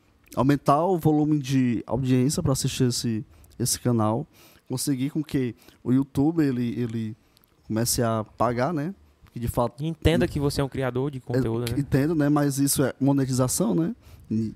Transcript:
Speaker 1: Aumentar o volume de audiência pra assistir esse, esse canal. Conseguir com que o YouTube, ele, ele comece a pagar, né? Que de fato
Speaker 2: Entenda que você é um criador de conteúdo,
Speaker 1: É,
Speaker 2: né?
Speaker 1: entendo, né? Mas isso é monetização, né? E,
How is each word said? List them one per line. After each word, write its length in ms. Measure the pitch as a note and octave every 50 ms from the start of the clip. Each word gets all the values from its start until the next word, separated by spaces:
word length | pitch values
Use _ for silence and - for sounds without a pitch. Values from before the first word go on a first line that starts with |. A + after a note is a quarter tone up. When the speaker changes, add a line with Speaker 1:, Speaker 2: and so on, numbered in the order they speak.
| _ _ _ _ _ - -
Speaker 1:
Aumentar 500 | - B2+ C#3 C#3+ C3+ - D3+ C#3 D3+ E3
o 140 | G3 F#3 E3
volume 400 | D3+ D#3 D3+ D3+ D3+ D3+ D3+ D3+
de 440 | C3 B2+ C#3 C3 B2+ B2 A#2 - -
audiência 560 | - A2+ B2+ C3 B2+ C3 B2+ B2 D3+ - C#3
pra 100 | D#3 D3
assistir 360 | C3 - - C3 - - C3 B2
esse, 360 | B2 - - A#2+ A2 G#2+ - - - - - - - -
esse 200 | A#2+ - - -
canal. 480 | - B2 A#2+ A2 G#2+ G#2+ A2 B2+ D#3+ - _ - - - _ _ _ -
Conseguir 420 | C3 C3 - D3 C#3 B2 C3 D3
com 120 | - D#3+
que 320 | D3 - - C3+ B2+ A#2 G#2+ - - - - _ -
o 80 | A#2
YouTube, 500 | B2+ C3+ C3+ - - C3+ C#3 D#3+ E3+ E3 D3+
ele, 360 | C#3 B2+ B2 B2 A#2+ - A#2
ele 360 | B2 A2+ A2+ A2+ A2 G#2+ A2 - _ _ _ _ _ _ _ _ _
comece 340 | - G#2+ A2 A#2+ - - B2+
a 220 | A#2+ A2+ A2+ A2 G#2+ - - -
pagar, 340 | A2 B2 A#2+ A#2+ B2 D#3+
né? 220 | F3+ C#3+ C#3+ F3+ G3 - _ _ _ _ - -
Que 80 | - A#2+
de 80 | A#2 A2+
fato 360 | - B2+ A#2+ A2+ - - D3+
Speaker 2:
Entenda 420 | D#3+ D#3+ - - D#3 E3 - F3+ -
que 100 | - D3+
você 200 | C#3 C#3+ - -
é 40 | C#3
um 40 | C3
criador 420 | - C3 C3+ B2 B2 B2+ C3+ D3
de 100 | C#3 B2+
conteúdo, 440 | - - A#2+ C3 B2 A2+ A2+ A#2 A#2+ A#2
Speaker 1:
É, 40 | A#2+
Speaker 2:
né? 40 | C#3+
Speaker 1:
entendo, 340 | C#3 - - C3+ C#3 D#3+ F3
né? 140 | D3+ C#3+ D3
Mas 300 | D3+ D3 D3 C#3+ C3 C#3
isso 240 | C#3+ C3+ - - C3+
é 100 | A2+ - -
monetização, 760 | C3 C#3 C#3 C#3 C3+ C3 B2+ B2 C3 B2 - - F#3 A3+ F3+
né? 200 | E3 E3 F#3+ A#3+ - - - - - - -
E, 220 | A2 A2 A2+ G#2+ -